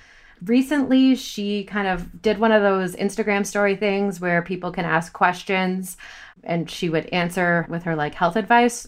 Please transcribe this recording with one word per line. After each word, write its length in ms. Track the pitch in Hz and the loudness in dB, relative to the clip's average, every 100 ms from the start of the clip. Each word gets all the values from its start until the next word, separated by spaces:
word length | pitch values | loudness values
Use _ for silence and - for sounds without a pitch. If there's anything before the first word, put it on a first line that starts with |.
| - - - - | -20 -20 -20 -10
Recently, 720 | 180 247 262 294 247 262 262 254 | 0 2 2 0 2 4 6 4
she 480 | - - 202 208 | -2 -6 -4 -4
kind 240 | 196 208 190 | -4 -4 -2
of 340 | 180 180 - | -2 -6 -4
did 160 | 220 202 | 0 2
one 140 | 226 | 4
of 100 | 214 | 4
those 340 | 202 190 185 - | 4 2 0 -2
Instagram 480 | 196 202 214 202 | -4 -2 -2 0
story 320 | 202 208 202 196 | 0 0 0 2
things 440 | 208 196 202 170 | 0 0 -2 -2
where 240 | 180 170 | 0 0
people 280 | 170 180 180 | -2 -6 -6
can 140 | 175 170 | -4 0
ask 280 | 160 170 | 0 -2
questions, 840 | - 180 175 - 190 185 185 185 - - - - - | 0 0 0 -2 0 0 -2 -6 -12 -18 -20 -20 -14
and 260 | - 170 165 | -6 -4 -4
she 200 | - 175 | -4 -2
would 180 | 160 - | -2 -2
answer 580 | 180 175 180 175 170 165 | -2 -2 0 2 0 0
with 140 | 165 | -6
her, 120 | 170 156 | -4 -2
like, 180 | 147 | -4
health 220 | - 170 220 | 0 0 0
advice 500 | 196 240 240 - | 4 4 4 0